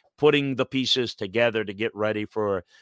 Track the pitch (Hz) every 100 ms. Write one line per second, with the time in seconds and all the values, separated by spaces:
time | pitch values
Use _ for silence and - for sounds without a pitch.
0 | _ - 147 147 139 131 127 131 123 127
1 | 117 - 101 110 120 110 104 98 113 101
2 | 107 107 107 110 104 95 - _